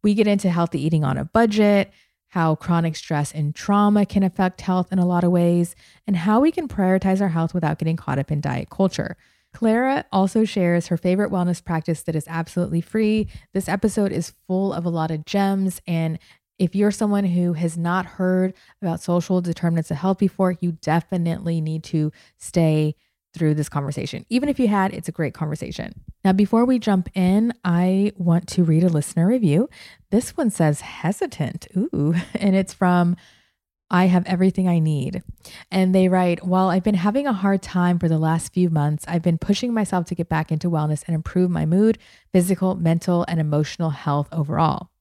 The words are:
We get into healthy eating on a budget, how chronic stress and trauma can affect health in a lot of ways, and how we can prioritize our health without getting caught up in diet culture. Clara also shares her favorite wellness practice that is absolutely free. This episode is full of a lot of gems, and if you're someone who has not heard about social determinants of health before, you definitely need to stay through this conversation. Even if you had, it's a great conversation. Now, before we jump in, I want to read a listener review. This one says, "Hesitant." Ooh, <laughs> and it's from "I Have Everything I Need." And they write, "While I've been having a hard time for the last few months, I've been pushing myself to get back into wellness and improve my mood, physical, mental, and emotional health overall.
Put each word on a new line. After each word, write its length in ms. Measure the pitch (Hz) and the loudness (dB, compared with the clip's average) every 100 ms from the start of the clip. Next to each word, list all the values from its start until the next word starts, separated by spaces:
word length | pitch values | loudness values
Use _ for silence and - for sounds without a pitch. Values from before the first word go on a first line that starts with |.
We 140 | 208 208 | 2 2
get 100 | 214 | 2
into 240 | 202 190 | 2 2
healthy 340 | 170 170 156 | 0 0 0
eating 200 | 151 160 | 0 2
on 160 | 143 139 | 0 -2
a 60 | 147 | 0
budget, 680 | 226 233 208 208 202 196 _ _ _ _ | 2 2 4 4 4 0 _ _ _ _
how 260 | 185 165 156 | -2 0 0
chronic 400 | - 170 165 156 | 0 0 0 -4
stress 360 | - 151 147 | -4 -4 -4
and 220 | 156 147 | -4 -4
trauma 540 | - - 202 208 208 196 | -4 0 2 4 4 2
can 160 | 196 | 0
affect 380 | 190 - 185 - | 0 0 -2 -2
health 300 | - 185 180 | -2 -2 0
in 60 | 190 | 0
a 80 | 180 | 2
lot 180 | 175 | 2
of 80 | 175 | 2
ways, 440 | 180 175 175 170 - - _ - | 2 4 2 0 -6 -20 _ -4
and 80 | 185 | -2
how 240 | 180 214 | 2 4
we 120 | 302 | 2
can 160 | 330 302 | 0 -6
prioritize 540 | - 185 185 190 190 | -2 2 2 2 0
our 80 | 202 | 0
health 240 | 165 165 | 0 -2
without 240 | 180 160 156 | -2 -2 -2
getting 180 | 160 165 | -4 -4
caught 220 | - 139 | -4 -4
up 140 | 139 | -2
in 100 | 147 | -4
diet 300 | - 127 - | -2 -4 -6
culture. 460 | - 196 - - 180 _ _ _ | -2 0 0 -8 -10 _ _ _
Clara 500 | - 226 226 262 277 - | -2 0 2 0 -2 -2
also 340 | 190 190 220 214 | 0 2 2 0
shares 420 | - 175 175 170 | 0 2 2 0
her 100 | 170 | -2
favorite 340 | 185 185 208 | 0 0 0
wellness 320 | 190 180 170 | 0 -2 -2
practice 380 | - 165 156 160 | -4 -4 -2 -4
that 140 | - 160 | -4 -6
is 100 | - | -4
absolutely 540 | 165 160 - 175 165 | -8 -4 -4 -2 -2
free. 460 | - 220 214 214 208 - _ | -2 0 2 0 -2 -10 _
This 160 | 190 190 | -6 -4
episode 420 | 196 214 214 196 | -2 0 0 -2
is 220 | - - _ - | -2 -6 _ -4
full 260 | 185 196 | -2 -2
of 100 | 165 | -2
a 60 | 170 | -4
lot 220 | 170 160 | -2 -2
of 140 | 156 156 | -4 -4
gems, 540 | 202 196 196 190 - - | 0 0 0 -2 -4 -4
and 320 | 165 160 160 _ _ _ _ | -2 -2 -4 _ _ _ _
if 160 | 180 196 | -2 2
you're 140 | 208 | 0
someone 340 | 202 208 202 | 0 0 0
who 300 | 196 175 175 | 0 0 0
has 240 | 160 170 170 | 0 -4 -2
not 300 | 170 185 180 | -2 -2 -4
heard 440 | - 185 185 185 - _ _ | -2 0 2 0 -4 _ _
about 180 | 185 165 | -6 -4
social 420 | - 175 - 185 | 0 -2 2 -2
determinants 500 | 175 165 170 165 156 | 0 -2 0 -2 -2
of 60 | 143 | -4
health 200 | 190 185 | -2 0
before, 400 | 196 - 185 175 | 0 2 -2 0
you 120 | 175 | -4
definitely 880 | 160 - 165 - 185 170 165 170 165 | -4 -2 -2 0 -2 -2 -2 -2 -2
need 220 | 156 160 | -2 -6
to 280 | - 160 151 - _ _ | -4 -2 -2 -4 _ _
stay 560 | - 180 165 156 151 - _ _ _ | -4 2 2 4 0 -4 _ _ _
through 220 | 170 160 | -2 0
this 160 | 151 143 | 0 -2
conversation. 560 | 147 139 - - - - | -4 -4 -6 -8 -10 -4
Even 200 | 240 285 | -2 0
if 100 | 269 | 0
you 80 | 233 | 2
had, 240 | 208 190 | 2 0
it's 160 | 185 165 | -2 -10
a 40 | |
great 240 | 165 147 - | -6 -6 -4
conversation. 680 | 151 151 - - - - - - 190 | -6 -6 -8 -10 -12 -12 -20 -2 0
Now, 80 | |
before 320 | 190 202 226 247 | 2 4 4 4
we 140 | 254 | 2
jump 300 | 214 190 175 190 | 2 0 0 0
in, 380 | 180 202 226 - | 2 2 0 -4
I 480 | 185 175 180 190 208 - | -2 0 2 2 0 0
want 300 | 175 170 - | 0 0 0
to 140 | - | 0
read 200 | 165 160 | 2 4
a 60 | 180 | 4
listener 380 | 156 - - 175 | 0 -2 0 2
review. 420 | 254 196 147 269 - - - _ | 2 2 2 0 -6 -20 -20 _
This 260 | 202 - - | -2 -2 -2
one 140 | 247 | -2
says, 320 | - 156 147 | 2 0 0
"Hesitant." 840 | - - 165 208 339 - 143 - - 185 | -6 -6 -4 -2 -6 -4 -6 -6 -8 -4
Ooh, 380 | 269 - 147 170 - | -2 0 0 0 -2
<laughs> 80 | |
and 220 | - 202 190 | -2 0 0
it's 180 | 190 | 0
from 440 | - 180 180 175 180 _ _ _ _ _ _ _ | 0 2 4 2 -2 _ _ _ _ _ _ _
"I 140 | 180 185 | 2 4
Have 200 | 180 175 | 2 0
Everything 420 | 180 190 180 185 | 0 2 2 0
I 120 | 170 | 2
Need." 420 | 156 151 131 185 - - - - - | 0 -2 -4 -8 -12 -20 -20 -20 -6
And 240 | 190 185 | 0 2
they 160 | 185 185 | 4 4
write, 340 | 185 180 175 | 4 2 0
"While 260 | 185 185 185 | 0 2 2
I've 140 | 180 | 2
been 120 | 196 202 | 0 0
having 320 | 196 240 285 | 0 0 -2
a 60 | |
hard 280 | 202 196 196 | 0 0 0
time 380 | - 180 175 175 | 0 0 2 2
for 100 | 170 | 0
the 80 | 160 | 2
last 340 | 160 160 - | 2 0 -2
few 200 | - 180 | 0 2
months, 340 | 160 147 151 - | 2 0 -2 -4
I've 140 | 170 | -2
been 160 | 175 165 | 0 -2
pushing 380 | - 202 247 226 | 0 -2 0 -2
myself 320 | 196 180 170 | 0 -2 -4
to 80 | 170 | -6
get 120 | 170 | -2
back 240 | 160 156 | -2 -2
into 200 | 156 175 | -2 -2
wellness 320 | 165 151 151 - | -2 -2 -4 -4
and 80 | |
improve 380 | 160 - 180 180 | -6 -2 0 0
my 160 | 165 156 | 0 2
mood, 320 | 180 220 220 - - _ | 4 2 0 -8 -20 _
physical, 400 | 185 180 185 185 | 0 2 0 0
mental, 520 | 185 165 165 - 175 175 | 0 0 0 0 0 0
and 120 | 165 | -2
emotional 520 | 151 147 151 - 160 | 0 0 -2 -2 -4
health 360 | 143 - 143 143 | -4 -2 -2 -2
overall. 580 | 165 147 151 160 - - _ | -4 -2 0 0 0 -10 _